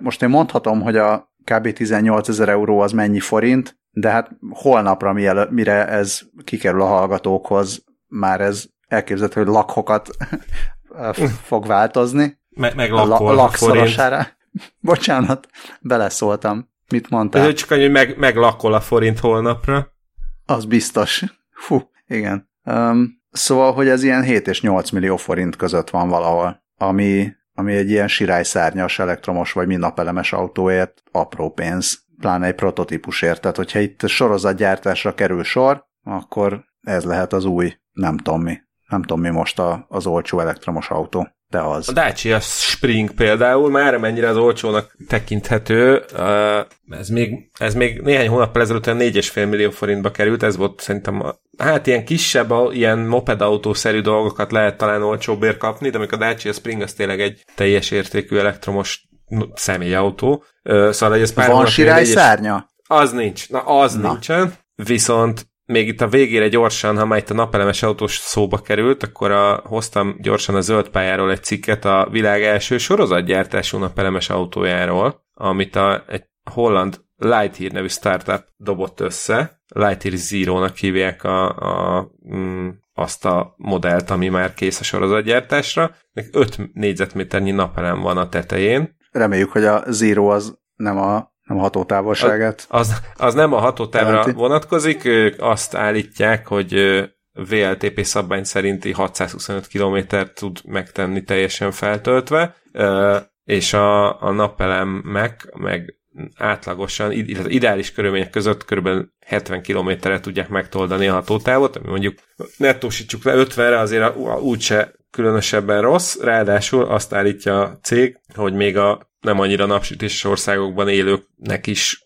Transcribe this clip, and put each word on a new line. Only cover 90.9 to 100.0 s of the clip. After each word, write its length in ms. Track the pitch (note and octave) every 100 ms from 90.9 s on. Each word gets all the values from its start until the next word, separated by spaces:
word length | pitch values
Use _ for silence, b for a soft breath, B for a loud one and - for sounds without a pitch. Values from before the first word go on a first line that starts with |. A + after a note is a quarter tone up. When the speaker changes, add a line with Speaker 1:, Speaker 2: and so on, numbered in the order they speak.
| G2
Speaker 1:
a 340 | G2 G#2+ - _
nem 140 | - G2
a 20 |
hatótávolságát. 1080 | G2 G2 F#2 G2+ G#2 G2+ B2 G#2+ A2 A2+ -
Speaker 2:
Az, 200 | A#2+ A2+
az, 100 | G#2+ B -
az 180 | B2
nem 180 | B2 D#3
a 60 | B2
hatótávra 500 | A#2+ B2+ A2 A#2 A2
Speaker 1:
Jelenti. 220 | A2 A#2
Speaker 2:
vonatkozik, 720 | A#2 B2 D3+ D3+ E3 D#3 D3+
ők 300 | B2 A2+ G#2+ -
azt 340 | A#2 G#2+ -
állítják, 720 | F#2 G#2 G#2+ G#2 - G#2+ A2 -
hogy, 280 | G2+ F2+
ö, 280 | G2 G2 G2 G2 _ _
V 200 | - F#2+
L 180 | A2 G2 F#2+
T 100 | G2+
P 140 | F#2+
szabvány 400 | G2 G#2 F#2 G2
szerinti 480 | F#2+ G2 G2 G2 G#2
hatszázhuszonöt 760 | G2 F#2+ - F#2 - - G2 -
kilométert 680 | G2+ G2 G2